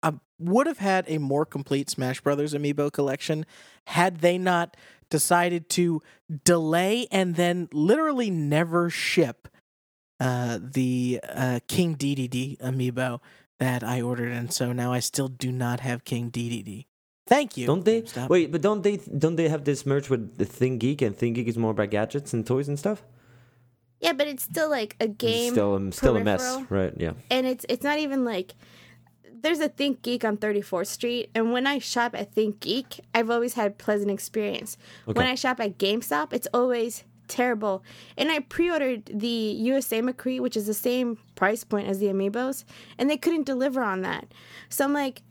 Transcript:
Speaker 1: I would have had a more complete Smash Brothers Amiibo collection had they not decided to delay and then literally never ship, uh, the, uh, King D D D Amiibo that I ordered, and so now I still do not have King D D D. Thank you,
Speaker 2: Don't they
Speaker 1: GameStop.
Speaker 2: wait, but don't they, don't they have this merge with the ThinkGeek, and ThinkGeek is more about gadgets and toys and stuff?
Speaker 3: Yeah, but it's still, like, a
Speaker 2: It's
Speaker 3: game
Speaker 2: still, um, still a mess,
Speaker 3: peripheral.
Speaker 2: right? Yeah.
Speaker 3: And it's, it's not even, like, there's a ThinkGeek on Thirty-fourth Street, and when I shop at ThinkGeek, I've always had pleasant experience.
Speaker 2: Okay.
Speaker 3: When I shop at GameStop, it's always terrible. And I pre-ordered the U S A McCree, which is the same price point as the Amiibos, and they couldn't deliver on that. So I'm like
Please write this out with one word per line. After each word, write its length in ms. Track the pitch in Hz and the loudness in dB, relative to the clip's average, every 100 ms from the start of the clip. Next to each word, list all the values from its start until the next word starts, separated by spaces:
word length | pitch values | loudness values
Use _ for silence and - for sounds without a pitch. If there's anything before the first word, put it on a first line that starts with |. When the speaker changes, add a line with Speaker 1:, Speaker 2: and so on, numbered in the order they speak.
Speaker 1:
I 120 | 160 151 _ _ | 0 -2 _ _
would 280 | 165 214 302 | 2 4 2
have 120 | 294 | 0
had 260 | 196 190 185 | 0 0 0
a 100 | 160 | -2
more 260 | 139 143 | 0 0
complete 460 | 156 143 135 139 139 | 0 -4 -2 -2 -2
Smash 300 | - 127 135 | -2 -2 0
Brothers 340 | - 143 147 | 0 0 0
Amiibo 360 | 147 147 147 147 | -2 -2 0 0
collection 540 | - 143 139 - 151 160 - - - - | 0 0 -2 -2 -2 -4 -14 -20 -20 -4
had 320 | - 180 170 | 2 2 4
they 180 | 170 180 | 2 4
not 380 | 185 175 170 - - - _ | 2 2 0 -6 -20 -20 _
decided 580 | 156 - 175 175 175 165 | 0 4 4 4 0 -2
to 320 | - 175 156 - - _ 156 | 2 2 2 -4 -20 _ 2
delay 640 | - 175 156 165 185 233 247 | 4 6 6 2 4 0 0
and 260 | 196 185 165 | 2 2 2
then 320 | 175 175 170 | 2 2 -2
literally 580 | 147 160 269 320 269 226 | 0 4 4 4 0 0
never 580 | 170 147 151 165 170 175 | 0 2 2 4 2 0
ship, 580 | - - - 143 - - _ _ _ _ _ _ _ | -2 0 2 2 0 -20 _ _ _ _ _ _ _
uh, 380 | 127 123 123 117 | -2 0 -2 -4
the, 580 | 120 135 127 127 123 123 - | -4 -2 0 0 -2 -4 -6
uh, 320 | - 127 123 - | -2 -2 -2 -2
King 260 | 175 175 | 0 0
D 200 | 147 139 | 0 -2
D 140 | 139 123 | -2 -2
D 280 | 123 135 - | -4 -6 -6
Amiibo 580 | 127 131 127 120 127 123 - - _ _ | -4 -2 -2 -2 -4 -6 -14 -20 _ _
that 240 | 127 123 | 0 0
I 160 | 117 123 | -2 -2
ordered, 320 | 120 120 120 | -2 -2 -4
and 200 | 120 120 | -4 -4
so 200 | - 123 | -2 -2
now 200 | 123 123 | -2 0
I 80 | 123 | -2
still 280 | - - 135 | -2 -2 -4
do 240 | 123 131 | -2 -4
not 280 | 127 120 120 | -2 -2 -2
have 240 | 127 120 | -4 -6
King 240 | - 123 120 | -4 -4 -4
D 180 | 120 120 | -4 -4
D 140 | 117 | -6
D. 240 | 101 104 - _ _ _ - | -8 -14 -16 _ _ _ 4
Thank 300 | 269 285 - | 4 4 -2
you, 100 | 120 | 0
Speaker 2:
Don't 180 | 170 185 | 2 4
they 160 | 226 | 2
Speaker 1:
GameStop. 260 | 226 123 131 | 0 -6 2
Speaker 2:
wait, 240 | 175 151 | 2 2
but 80 | 160 | 0
don't 220 | 185 214 | 0 2
they, 160 | 196 208 | 0 0
don't 380 | - 143 160 165 | -4 0 2 2
they 120 | 165 | 2
have 160 | 156 | 2
this 220 | 143 139 139 | 0 -2 0
merge 240 | 139 139 | 0 2
with 260 | 127 104 - | -2 -2 -4
the 80 | |
ThinkGeek, 560 | 104 - 127 127 117 147 | -4 0 0 2 0 2
and 160 | 120 101 | 0 2
ThinkGeek 300 | 117 117 117 | 0 0 -2
is 100 | 117 | 0
more 140 | 113 | 0
about 180 | 104 104 | 2 2
gadgets 440 | 104 110 143 143 | 2 0 -4 -4
and 120 | 120 110 | -4 0
toys 220 | 131 143 | 0 0
and 100 | 143 | -2
stuff? 240 | 196 214 - - _ - _ _ _ _ _ _ | -2 -4 -8 -20 _ -20 _ _ _ _ _ _
Speaker 3:
Yeah, 120 | 330 | -2
but 160 | 277 294 | 0 -2
it's 140 | 269 | -4
still, 260 | - 330 311 | -6 -2 0
like, 260 | 277 214 - | 0 -2 -2
a 40 | |
Speaker 2:
It's 120 | 226 208 | -4 0
Speaker 3:
game 360 | 233 233 240 | 0 0 2
Speaker 2:
still, 200 | 240 101 | 2 2
um, 160 | 98 98 | 2 -2
still 280 | - 254 113 | 2 4 4
a 40 | |
mess, 180 | 101 95 | 4 2
Speaker 3:
peripheral. 240 | - 262 262 98 | 0 -4 -2 0
Speaker 2:
right? 100 | 92 - | 0 -2
Yeah. 140 | 82 - - | -4 -6 -2
Speaker 3:
And 160 | 254 254 | 0 0
it's, 180 | 254 - | -2 -4
it's 120 | 254 | -4
not 160 | 285 294 | -2 -2
even, 280 | 302 269 240 | -2 -2 -2
like, 280 | 202 185 - - - - - _ _ - - | -2 -6 -14 -20 -20 -20 -20 _ _ -20 -4
there's 200 | 302 330 | -2 0
a 100 | 302 | 0
ThinkGeek 520 | - 285 262 - 240 | 0 -2 -2 -2 -2
on 140 | 226 208 | 0 -2
Thirty-fourth 500 | 214 202 202 180 196 | 0 -2 -2 -4 -4
Street, 420 | - 240 240 - | -4 -4 -4 -4
and 160 | 226 226 | 0 0
when 160 | 247 269 | 2 0
I 120 | 285 | -2
shop 360 | - 247 233 | -2 -2 -2
at 200 | 208 202 | -2 -2
ThinkGeek, 640 | - 214 208 - 233 269 - - | 0 0 -2 -4 -4 -4 -16 -2
I've 160 | 233 226 | 0 2
always 240 | 233 240 | 0 0
had 240 | 240 208 208 | 0 -2 -2
pleasant 320 | - 208 202 | -2 0 0
experience. 680 | 196 - 220 208 - 214 - - - - | -4 -4 -4 -4 -6 -10 -14 -18 -16 -4
Speaker 2:
Okay. 80 | 110 | 2
Speaker 3:
When 80 | 254 | 2
I 80 | |
shop 260 | 254 262 254 | 2 -2 -2
at 180 | 214 180 | -4 0
GameStop, 540 | 196 220 240 294 302 | 0 0 -2 -2 -2
it's 140 | 247 - | -4 -2
always 520 | 240 247 240 233 - - _ - | 0 2 0 -2 -6 -16 _ -10
terrible. 560 | - 247 226 208 190 - - - - | 0 0 0 -2 -4 -8 -20 -18 -4
And 120 | 294 | 0
I 100 | 311 | 0
pre-ordered 640 | - - 349 320 269 240 214 | -4 0 0 2 0 -2 -6
the 200 | 214 233 | -6 -2
U 480 | 233 214 220 226 269 | -2 -2 -2 0 0
S 140 | 254 | 0
A 100 | 226 | -2
McCree, 380 | 254 254 254 254 | -2 -4 -4 -2
which 180 | 247 220 | -2 -2
is 80 | 208 | -4
the 80 | |
same 420 | 214 247 247 247 220 _ - | -2 0 0 -2 -4 _ 0
price 280 | 190 220 | 0 0
point 240 | - 208 202 | -2 -2 -2
as 100 | 196 | 0
the 80 | 202 | 0
Amiibos, 560 | 196 196 220 254 269 - - - - | 0 0 -2 -4 -6 -10 -20 -20 -2
and 100 | 269 | 0
they 80 | 302 | 2
couldn't 280 | 330 330 277 | 0 0 0
deliver 360 | 262 269 262 | 0 0 0
on 200 | 220 190 | 0 -2
that. 240 | 185 165 - - - - - | -2 -6 -8 -20 -20 -20 -12
So 160 | - | -2
I'm 80 | 277 | 0
like 300 | 294 269 247 _ | 0 -2 -6 _